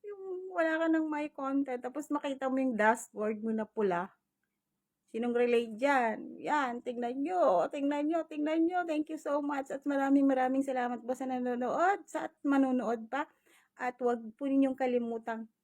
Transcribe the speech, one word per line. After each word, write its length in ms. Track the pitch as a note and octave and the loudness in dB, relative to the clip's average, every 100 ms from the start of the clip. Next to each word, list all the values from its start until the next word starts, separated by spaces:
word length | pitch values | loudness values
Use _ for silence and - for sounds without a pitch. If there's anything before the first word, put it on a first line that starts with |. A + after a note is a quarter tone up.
Yung 480 | G#4 G4+ F#4+ F#4 F#4 | -12 -12 -8 -8 -4
wala 320 | F4+ D#4+ D#4+ | 0 0 2
ka 60 | E4 | 2
ng 160 | D#4+ D#4 | 2 2
may 240 | D4 D4+ | -2 -4
content, 480 | D4 C4+ C#4 C4+ B3 | -6 -2 0 0 -4
tapos 320 | B3+ C#4 D4 | -6 -8 -4
makita 400 | C#4+ C#4+ C4+ C4+ | -2 -2 -2 0
mo 80 | C4 | 0
yung 160 | C4 | 0
dashboard 640 | G#3+ G#3+ A#3 - G3+ G#3+ A3 A3 | 4 4 4 -4 -4 -4 -2 -2
mo 80 | |
na 160 | A3 G#3+ | -2 -4
pula. 400 | - G3+ F3 F#3 _ _ _ _ _ _ _ _ _ _ | -2 0 0 -4 _ _ _ _ _ _ _ _ _ _
Sinong 240 | A3+ A#3+ | -6 -2
relate 400 | A#3+ A#3+ A#3 A#3 | 2 2 2 0
dyan? 640 | G#3+ C#4 C4+ A#3 G#3+ - - | -2 2 2 2 -2 -10 -10
Yan, 480 | D3+ D4 C4 A#3+ B3 | -2 0 0 -4 -8
tingnan 360 | A#3+ A#3+ C4 | -6 -6 -4
nyo, 440 | D4 F#4 D4 F3+ - | -2 2 4 4 2
tingnan 320 | D4 C#4 D4 D4 | -2 -2 0 0
nyo, 100 | E4 D#4 | -2 -4
tingnan 360 | D4+ D4+ D#4+ E4 | -4 -2 2 2
nyo. 140 | F4+ E4+ | 0 -2
Thank 240 | D4+ D#4 | -2 -4
you 80 | D#4 | -6
so 240 | - C#4+ | -2 -2
much 320 | C#4+ C#4 C#4 | -2 -4 -6
at 80 | C#4+ | -6
maraming 480 | C#4+ C#4 C#4 C#4 C#4 | -2 0 4 6 6
maraming 320 | B3+ B3+ C4+ | 4 2 0
salamat 400 | C#4 B3+ B3 A#3+ | 0 -2 -2 -4
po 160 | A#3 B3+ | -6 -6
sa 80 | C4 | -4
nanonood, 800 | B3+ B3 B3 B3 C#4 F4 G4+ - | -2 -2 -2 -2 2 2 2 -4
sa 240 | D#4 - | -8 -8
at 40 | _ C#4+ | _ 2
manunood 640 | C#4 C4+ B3+ G#3+ A#3 A3 | 4 4 2 0 -4 -4
pa. 160 | C4+ D#4 _ _ _ _ - | -6 -6 _ _ _ _ -6
At 200 | B3+ B3 | -6 -2
huwag 240 | B3 A#3+ A3 - | 0 0 -6 -6
po 80 | C#4 | 2
ninyong 320 | C4+ C4+ C4 | 4 4 2
kalimutang 720 | B3+ B3 A#3 A3+ A#3 A3+ A3+ _ | 0 0 0 -6 -6 -8 -10 _